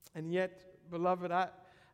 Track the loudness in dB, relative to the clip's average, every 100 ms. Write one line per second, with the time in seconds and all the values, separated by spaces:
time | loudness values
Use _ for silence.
0 | -16 -8 -2 0 0 -4 -20 -20 -10 -2
1 | 2 2 2 0 0 -4 -20 -20 -8